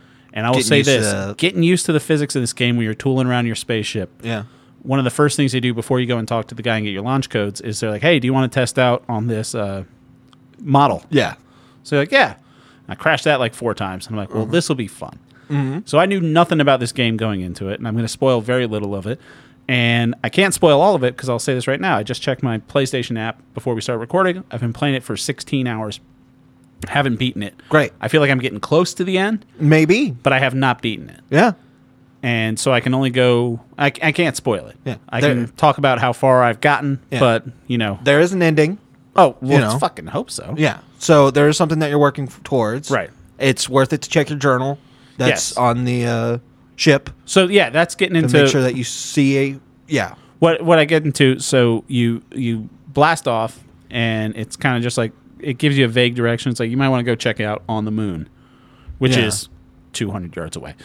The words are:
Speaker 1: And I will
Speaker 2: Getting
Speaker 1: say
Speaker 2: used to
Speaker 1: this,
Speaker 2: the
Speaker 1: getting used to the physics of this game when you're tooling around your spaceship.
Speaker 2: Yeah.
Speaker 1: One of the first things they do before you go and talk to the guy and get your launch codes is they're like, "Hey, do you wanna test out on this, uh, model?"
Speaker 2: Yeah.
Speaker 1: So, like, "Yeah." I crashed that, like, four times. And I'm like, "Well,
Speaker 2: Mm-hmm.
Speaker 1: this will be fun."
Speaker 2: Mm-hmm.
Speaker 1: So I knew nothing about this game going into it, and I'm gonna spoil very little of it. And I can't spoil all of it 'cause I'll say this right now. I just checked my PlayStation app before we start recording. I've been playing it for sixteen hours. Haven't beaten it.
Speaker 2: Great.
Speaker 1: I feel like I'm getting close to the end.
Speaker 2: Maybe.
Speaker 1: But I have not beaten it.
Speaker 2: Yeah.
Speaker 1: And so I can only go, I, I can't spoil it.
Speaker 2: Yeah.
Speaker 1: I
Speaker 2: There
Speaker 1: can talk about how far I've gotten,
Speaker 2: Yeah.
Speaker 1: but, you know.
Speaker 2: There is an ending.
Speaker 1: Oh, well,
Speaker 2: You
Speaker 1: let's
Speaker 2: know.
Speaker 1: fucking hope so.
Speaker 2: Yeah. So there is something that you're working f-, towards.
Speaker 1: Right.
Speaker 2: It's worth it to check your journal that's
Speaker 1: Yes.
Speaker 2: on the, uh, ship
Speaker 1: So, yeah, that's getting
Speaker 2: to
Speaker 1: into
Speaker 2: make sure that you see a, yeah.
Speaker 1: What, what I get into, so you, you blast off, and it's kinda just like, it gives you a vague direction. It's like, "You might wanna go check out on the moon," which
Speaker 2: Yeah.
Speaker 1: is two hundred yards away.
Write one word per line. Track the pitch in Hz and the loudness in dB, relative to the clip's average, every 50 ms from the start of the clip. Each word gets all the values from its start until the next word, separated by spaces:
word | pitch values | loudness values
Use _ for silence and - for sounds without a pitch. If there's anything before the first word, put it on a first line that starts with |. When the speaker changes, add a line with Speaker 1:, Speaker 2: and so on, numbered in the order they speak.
| _ _ _ _ _ _ - | _ _ _ _ _ _ -8
Speaker 1:
And | 107 110 | -4 -2
I | 120 | 0
will | 131 | 0
Speaker 2:
Getting | 131 127 110 | 0 2 2
Speaker 1:
say | - 139 | 2 2
Speaker 2:
used | 131 139 | 4 4
to | 135 117 | 2 2
Speaker 1:
this, | 107 104 | 2 0
Speaker 2:
the | 98 98 98 98 104 - | -2 -2 -4 -6 -4 -2
Speaker 1:
getting | 160 185 190 180 | -2 -2 0 2
used | 165 170 185 165 - | 2 2 2 2 0
to | - | 0
the | 160 151 | 0 0
physics | - - 160 147 147 135 - | 0 0 0 0 0 -2 -2
of | 135 | -4
this | 123 113 | -4 -4
game | - - 123 120 120 | -2 -2 0 0 0
when | 120 113 | 0 -2
you're | 110 107 | -2 -4
tooling | - - 139 131 131 127 | -4 -2 0 0 0 0
around | 123 123 123 120 | 0 0 -2 -2
your | 117 110 | -4 -4
spaceship. | - - - 117 110 104 - - 110 92 - _ - | -6 -6 -4 -4 -4 -4 -6 -6 -8 -8 -8 _ -12
Speaker 2:
Yeah. | - 117 113 107 113 120 - _ _ _ _ _ | -8 -8 -8 -8 -8 -12 -18 _ _ _ _ _
Speaker 1:
One | - 127 131 139 | -6 -2 -2 0
of | 127 | 0
the | 123 | 0
first | - - 147 143 - | 2 2 2 2 2
things | - 143 131 | 0 0 0
they | 127 127 | 0 0
do | 120 123 117 | -2 -2 -2
before | 117 110 - 135 127 | -4 -2 -2 -2 0
you | 127 | 0
go | 117 127 113 | 0 -2 -4
and | 113 | -2
talk | - 120 113 107 - | -4 -4 -4 -4 -6
to | 120 | -10
the | 117 | -6
guy | 110 120 113 | -2 -2 -2
and | 110 107 | 0 -2
get | 104 | -4
your | 98 95 | -4 -6
launch | 104 123 131 139 131 - | -4 -2 -2 -2 -2 -2
codes | - 117 104 101 101 - | -2 -2 -2 -4 -6 -8
is | - 113 104 - | -10 -8 -6 -4
they're | 120 110 | -4 -4
like, | 104 101 | -4 0
"Hey, | 117 165 175 143 | 2 2 2 2
do | 120 | 2
you | 123 131 | 0 0
wanna | 135 131 120 | 0 0 0
test | - 139 123 - - 139 | 0 -2 -2 0 0 2
out | 127 123 120 123 - - | 2 2 2 0 -2 -4
on | 120 107 113 120 | -4 -4 -2 -2
this, | 113 107 107 - - | -4 -4 -6 -6 -6
uh, | 117 104 98 98 98 92 - _ _ _ _ _ _ _ _ _ _ _ _ _ - | -6 -6 -6 -6 -8 -10 -14 _ _ _ _ _ _ _ _ _ _ _ _ _ -12
model?" | - 143 135 139 143 131 98 - - - | -2 2 2 4 4 2 0 -4 -6 -2
Speaker 2:
Yeah. | 160 135 107 - - - _ _ _ _ _ _ _ _ | 0 0 0 0 -4 -10 _ _ _ _ _ _ _ _
Speaker 1:
So, | _ - 151 139 | _ -2 -2 -2
like, | 143 180 | 0 2
"Yeah." | 269 277 220 120 92 - _ _ _ _ _ _ _ _ _ - | 2 2 2 0 -2 -8 _ _ _ _ _ _ _ _ _ -16
I | - | -14
crashed | - - 156 156 - - | -2 0 0 0 2 2
that, | 156 147 131 | 2 2 2
like, | 123 113 - | 0 -2 -4
four | - 120 117 101 | -4 -4 -4 -4
times. | - 107 95 92 95 - | -4 -6 -6 -8 -10 -10
And | - 113 | -8 -8
I'm | 107 | -8
like, | 98 - - | -6 -4 -4
"Well, | 110 110 | -4 -2
Speaker 2:
Mm-hmm. | 107 | 0
Speaker 1:
this | 147 170 160 - | 0 0 0 0
will | 151 | -2
be | 127 117 98 | -4 -4 -8
fun." | - - - - - - - _ _ _ - - | -10 -12 -14 -14 -14 -18 -20 _ _ _ -8 -4
Speaker 2:
Mm-hmm. | 147 143 135 131 135 175 220 | -2 -2 -2 -2 -4 -8 -6
Speaker 1:
So | - - 151 | 0 2 2
I | 180 | 2
knew | 196 202 196 | 2 2 0
nothing | 170 160 151 165 170 - 175 156 | 0 2 2 2 2 4 2 2
about | 147 143 135 127 | 4 4 2 2
this | 123 113 | 0 -4
game | - - 123 117 113 | -2 -2 0 0 0
going | 107 113 110 101 95 | -2 -2 -2 -4 -4
into | 90 90 85 - 101 95 | -6 -8 -8 -8 -8 -8
it, | 107 - | -8 -6
and | 117 | -6
I'm | 113 107 | -6 -4
gonna | 117 117 110 | -4 -4 -4
spoil | - - 135 135 127 117 | -4 -2 0 0 0 0
very | 104 117 127 127 127 | 0 -2 -2 -2 -2
little | 110 107 104 104 98 101 | -2 -4 -4 -4 -6 -6
of | 98 90 | -6 -6
it. | 104 131 - - - - - - - _ _ _ - | -8 -10 -10 -12 -20 -20 -20 -20 -20 _ _ _ -2
And | 127 123 120 117 117 117 117 117 123 - - | 0 0 2 2 2 2 0 0 -2 -4 -6
I | 113 | -2
can't | - - 196 196 | 0 2 2 2
spoil | - - - 160 147 139 | 2 2 4 4 6 6
all | 170 208 196 | 6 4 4
of | 143 127 | 2 0
it | 123 120 | -2 -4
'cause | - - 127 | -4 -4 -4
I'll | 120 113 | -4 -2
say | - - 135 | -2 -2 -2
this | 127 117 - | -2 -2 -2
right | 135 143 | -4 -2
now. | 185 190 151 | 0 0 0
I | 104 | 0
just | 107 107 123 - | -2 -4 -8 -4
checked | - 147 131 - | -4 -4 -2 -2
my | - 123 113 110 | -2 -4 -4 -4
PlayStation | - - - 143 135 127 - 127 120 - 117 113 | -6 -4 -2 -2 -2 0 -2 -6 -4 -6 -6 -6
app | 110 113 110 - _ _ - | -6 -6 -8 -10 _ _ -14
before | - - 135 117 | -8 -6 -4 -4
we | 110 | -4
start | - - 123 113 | -4 -4 -6 -6
recording. | 113 113 - 185 190 180 175 185 - - | -4 -2 0 0 2 0 0 -4 -8 -12
I've | - 120 | -8 -6
been | 123 117 | -6 -6
playing | 113 - 147 139 139 | -4 -2 -2 -2 -2
it | 131 - | -2 -4
for | - 110 | -6 -8
sixteen | 98 - - - - - - 151 135 127 123 | -6 -6 -6 -6 -8 -6 -4 -4 -2 -2 -4
hours. | 117 110 110 107 104 - - _ _ _ _ _ _ _ _ _ _ _ _ _ _ - - - | -4 -6 -6 -8 -10 -12 -16 _ _ _ _ _ _ _ _ _ _ _ _ _ _ -14 -10 -2
Haven't | - 143 139 135 117 | 0 0 2 2 0
beaten | 110 131 123 - - 101 | -2 -2 -4 -4 -6 -10
it. | 95 - - - - | -10 -12 -16 -4 0
Speaker 2:
Great. | 151 156 139 - - - | 0 2 2 0 -4 -8
Speaker 1:
I | - 113 | -4 0
feel | - 156 | 2 2
like | 147 139 | 2 2
I'm | 135 127 | 2 0
getting | 120 120 - 104 | -2 -4 -6 -8
close | - - 147 165 180 - - | -4 0 0 0 0 0 -2
to | - 180 | -4 -4
the | 190 185 185 | -2 -2 -2
end. | 190 208 220 202 - _ _ - | 0 -2 -4 -6 -8 _ _ 0
Speaker 2:
Maybe. | 156 147 156 156 160 156 190 233 294 214 | 2 4 4 6 6 4 4 2 2 -2
Speaker 1:
But | 127 123 - 139 | -4 -2 0 0
I | 135 131 | 2 2
have | 135 131 127 | 2 0 0
not | 135 135 131 120 - | 0 0 0 0 0
beaten | - 117 107 - - - | -4 -6 -6 -8 -12 -16
it. | - - _ _ | -20 -20 _ _
Speaker 2:
Yeah. | 131 156 214 233 170 - _ _ _ _ _ _ _ _ _ _ _ _ - | 2 4 4 4 2 -2 _ _ _ _ _ _ _ _ _ _ _ _ -4
Speaker 1:
And | 123 117 113 113 110 110 110 | -2 -2 0 0 -2 -4 -2
so | - 139 | 0 2
I | 131 117 | 2 2
can | 110 127 127 | 2 0 0
only | 131 135 131 | 0 0 0
go, | 120 127 127 123 123 120 120 123 117 117 - _ - - | 2 4 4 4 4 2 2 0 -4 -6 -10 _ -4 -2
I, | 143 | -2
I | 139 - - 160 156 | -2 0 0 -2 -2
can't | 147 - 175 147 - | 0 0 -2 -2 -2
spoil | - - 135 110 87 - | -4 -2 -2 -2 -2 -6
it. | 107 - - _ | -12 -20 -12 _
Speaker 2:
Yeah. | 135 113 - - - | -10 -10 -10 -12 -8
Speaker 1:
I | 113 117 | -2 0
Speaker 2:
There | 143 143 127 | 0 2 2
Speaker 1:
can | 120 117 113 - | 0 -2 -6 -2
talk | - 165 147 135 - | 2 2 2 2 2
about | 139 135 127 117 | 2 2 2 2
how | 135 127 | 0 -2
far | 117 - - 135 127 127 | 0 0 2 4 4 4
I've | 123 120 113 113 | 4 2 2 2
gotten, | - 147 143 - 147 143 139 127 - _ | 2 2 2 2 0 -4 -4 -6 -6 _
Speaker 2:
Yeah. | 139 120 | -2 2
Speaker 1:
but, | 139 120 113 117 - 127 - - _ - | 2 2 2 0 -2 -8 -16 -16 _ -6
you | 123 117 | -4 -2
know. | 110 104 98 92 | -2 -2 -4 -2
Speaker 2:
There | 120 139 139 151 | 2 4 4 4
is | 175 180 | 4 2
an | 190 185 | 2 2
ending. | 175 165 156 156 151 156 196 - _ _ _ _ _ _ - | 2 2 4 4 2 2 0 -6 _ _ _ _ _ _ 4
Speaker 1:
Oh, | - 180 139 - - | 4 4 4 4 -2
well, | 131 131 | 0 2
Speaker 2:
You | 143 147 | 2 4
Speaker 1:
let's | 120 107 113 | 4 2 0
Speaker 2:
know. | 139 | -2
Speaker 1:
fucking | - - - - - - | -2 -4 -6 -10 -12 -8
hope | - 160 254 - | -8 -8 -6 -8
so. | - - - - - | -10 -12 -10 -8 -4
Speaker 2:
Yeah. | 151 156 131 - - - - _ - | -2 -2 -2 -2 -4 -10 -20 _ -4
So | - - 156 147 139 139 | 2 6 6 8 8 6
there | 123 147 147 147 | 6 4 4 4
is | 151 | 4
something | - 180 151 165 156 | 2 0 0 2 0
that | 156 147 | 0 0
you're | 143 147 | 2 4
working | 147 139 135 - 139 | 4 2 2 -2 -8
f-, | 123 - - | -10 -12 -16
towards. | - - 139 127 110 107 117 135 151 - | -6 -2 0 0 0 0 -2 -6 -4 -2
Speaker 1:
Right. | 139 113 85 - - - - - _ - | -2 -2 -2 -6 -12 -20 -20 -20 _ 0
Speaker 2:
It's | 139 135 127 - - - | 0 0 0 0 -2 0
worth | 127 135 131 131 | 2 2 2 2
it | 156 147 | 0 -4
to | - - | -4 -2
check | - 160 143 - | 0 0 0 0
your | 151 143 | -2 -2
journal | 131 143 127 127 131 139 143 - _ _ - _ - - - - | 0 0 0 0 0 -4 -6 -8 _ _ -20 _ -20 -14 -6 -2
that's | 127 127 135 - - - | 0 0 0 0 -4 -4
Speaker 1:
Yes. | - | -2
Speaker 2:
on | 117 123 120 117 123 123 | 0 2 2 2 0 -2
the, | 123 123 123 120 | -2 -2 -2 -2
uh, | 120 117 117 117 117 120 120 - _ _ _ _ _ _ | -2 -2 -2 -2 -2 -4 -6 -8 _ _ _ _ _ _
ship | - - 156 139 139 - - - - _ | 0 4 4 4 4 0 -6 -14 -16 _
Speaker 1:
So, | - - 190 185 | 0 2 2 2
yeah, | 180 202 202 170 113 | 4 4 4 2 4
that's | 123 156 170 170 - | 2 0 0 0 -2
getting | - 190 180 180 | -2 -2 0 2
Speaker 2:
to | 165 160 | 0 2
Speaker 1:
into | 127 127 147 | 4 4 4
Speaker 2:
make | 143 135 | 4 4
sure | 139 143 | 4 2
that | 127 127 123 | 2 0 0
you | 127 | -2
see | 120 - - - - - - 151 143 135 139 139 | -6 -6 -8 -10 -10 -4 0 2 2 2 2 2
a, | 139 135 135 135 - _ _ _ _ | 0 -2 -4 -8 -16 _ _ _ _
yeah. | - 151 123 95 90 - - - - _ _ | -4 -2 -2 -2 -4 -8 -16 -20 -20 _ _
Speaker 1:
What, | 160 165 165 - | 2 2 4 2
what | 170 165 170 160 | 2 4 4 4
I | 151 | 4
get | 147 165 160 156 | 4 2 0 0
into, | 147 127 - 143 131 131 120 | 0 2 2 4 4 4 0
so | 127 - - 131 120 120 117 110 - | -2 0 2 4 4 4 2 0 -2
you, | - 139 120 120 117 117 117 - _ | -2 0 0 2 0 0 -2 -6 _
you | - 131 127 117 117 110 107 - - - _ - | -8 -6 -4 -2 -4 -4 -6 -10 -16 -20 _ -4
blast | 135 143 147 160 165 - - 139 | 0 2 2 2 2 0 -2 -2
off, | 117 110 113 113 - - - - - - _ - | -2 -2 -2 -4 -6 -12 -20 -20 -20 -20 _ -8
and | - 120 117 117 113 110 110 110 110 | -4 -2 -2 -2 -2 -2 -4 -4 -6
it's | 113 110 - - | -8 -10 -12 -8
kinda | - - 135 127 120 | -4 -2 -2 0 -2
just | 117 120 - - | -2 -2 -2 -2
like, | 113 110 - _ _ - - - | -2 -4 -6 _ _ -20 -20 -12
it | - 147 123 - | -8 -8 -4 -2
gives | 151 147 139 | 0 0 2
you | 135 131 | 4 2
a | 117 | 4
vague | 113 127 123 120 120 | 4 2 2 2 2
direction. | 123 117 117 117 117 - 131 | 0 0 0 -2 -2 -2 -4
It's | 120 - | -4 -2
like, | 120 113 | -4 -2
"You | 120 | -2
might | 131 139 135 | 0 0 0
wanna | 131 123 | 0 0
go | 117 123 117 | 0 -2 -2
check | 110 - 120 107 - | -2 -2 -4 -2 -2
out | 107 107 107 104 90 - | -4 -4 -4 -6 -6 -6
on | 113 110 107 | -6 -4 -4
the | 107 | -4
moon," | 107 110 107 101 87 80 76 - _ _ _ _ _ _ _ _ _ _ - - - - | -4 -4 -4 -4 -6 -8 -10 -14 _ _ _ _ _ _ _ _ _ _ -20 -18 -4 -2
which | 131 131 127 | 0 2 2
Speaker 2:
Yeah. | 123 117 | 2 2
Speaker 1:
is | 107 104 - - - - - - _ _ - _ _ | 0 -2 -6 -8 -12 -18 -20 -20 _ _ -20 _ _
two | - - 113 98 | -8 -6 -6 -6
hundred | 95 101 90 85 - | -6 -8 -10 -10 -10
yards | 87 82 80 - | -10 -10 -10 -12
away. | - - 76 - - | -12 -14 -14 -16 -18